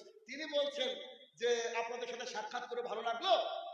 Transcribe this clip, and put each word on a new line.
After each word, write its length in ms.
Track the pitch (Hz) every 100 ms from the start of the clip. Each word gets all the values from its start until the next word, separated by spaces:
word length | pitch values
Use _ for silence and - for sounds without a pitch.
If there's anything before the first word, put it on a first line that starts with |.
| - - -
তিনি 180 | 277
বলছেন 440 | 311 285 285 262 254 - - - -
যে, 400 | 156 240 233 233 226
"আপনাদের 320 | 226 240 240
সাথে 180 | 240 233
সাক্ষাৎ 420 | 208 214 247 247
করে 140 | 240
ভালো 200 | 240 214
লাগলো। 300 | 233 233 381 311 - - -